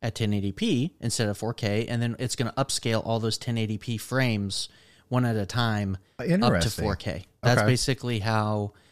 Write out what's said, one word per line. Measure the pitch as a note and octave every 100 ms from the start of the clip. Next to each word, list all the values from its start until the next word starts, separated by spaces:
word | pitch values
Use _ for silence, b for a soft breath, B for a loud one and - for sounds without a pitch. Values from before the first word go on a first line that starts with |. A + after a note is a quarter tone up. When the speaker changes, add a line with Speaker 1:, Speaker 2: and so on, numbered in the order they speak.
Speaker 1:
at | A#2
ten | - A2
eighty | G#2 G2+
P | G2 A3+ C3+ D3+ -
instead | A#2 - G#2+
of | G2+
four | G#2+
K, | C3 G#2 G#2 A#2
and | A#2+
then | A#2 A#2
it's | B2 -
gonna | A#2 -
upscale | C3+ - A#2+ A2+
all | - A2+
those | A2 G#2+
ten | - A#2
eighty | G#2+ G#2+
P | - A2
frames | - B2+ B2+ G#2+ G2+ G2 - b b b b
one | B2+
at | B2 A2
a | G2
time | B2 A#2 G#2 G2 F#2 b b
up | B2+
to |
Speaker 2:
Interesting. | F3+ A3+ F2+ G#2 -
Speaker 1:
four | G#2+ F#2+
K. | - F2 - -
That's | A2+ A#2+
Speaker 2:
Okay. | G#2+
Speaker 1:
basically | B2+ - B2+ B2 A#2
how, | G#2 A2 G#2+ G#2+ G2+ - b